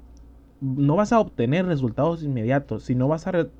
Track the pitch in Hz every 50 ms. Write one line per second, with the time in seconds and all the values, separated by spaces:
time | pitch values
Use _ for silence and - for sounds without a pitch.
0 | - - - - - - - - - - - - 139 135 131 139 143 143 147 190
1 | 208 208 247 226 208 - - - 117 120 143 180 185 180 170 139 131 117 110 -
2 | 139 165 170 165 156 143 135 120 107 117 131 143 143 - 110 107 - - 127 123
3 | 127 139 156 165 156 190 180 170 165 - - -